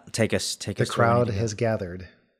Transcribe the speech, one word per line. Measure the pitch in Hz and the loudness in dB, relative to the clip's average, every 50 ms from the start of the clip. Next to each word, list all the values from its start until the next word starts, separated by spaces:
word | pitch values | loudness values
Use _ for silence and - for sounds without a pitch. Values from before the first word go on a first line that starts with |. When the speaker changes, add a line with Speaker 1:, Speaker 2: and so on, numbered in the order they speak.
| - - | -6 -8
Speaker 1:
take | - - 110 95 - | -2 0 0 0 0
us, | 92 - - - | 0 -2 -4 -6
take | - - 113 98 - | -6 -8 -6 -2 -2
Speaker 2:
The | 123 | -2
Speaker 1:
us | - | 0
to | - - | 2 4
where | 120 | 4
we | 117 117 | 4 6
need | 120 | 4
Speaker 2:
crowd | 123 113 | 2 2
Speaker 1:
to | 101 | 0
go. | 95 | -2
Speaker 2:
has | 117 110 107 | -2 -2 -2
gathered, | - 120 113 110 101 98 87 90 90 90 - - _ _ _ _ _ | 0 0 0 0 0 -2 -6 -8 -10 -14 -16 -18 _ _ _ _ _